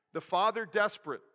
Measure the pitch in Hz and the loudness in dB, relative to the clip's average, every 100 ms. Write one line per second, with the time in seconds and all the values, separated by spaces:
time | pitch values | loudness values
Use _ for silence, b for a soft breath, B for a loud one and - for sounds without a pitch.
0 | _ 160 - 180 214 220 208 214 208 - | _ -12 -2 2 2 0 -2 0 0 0
1 | 151 123 - | -10 -10 -12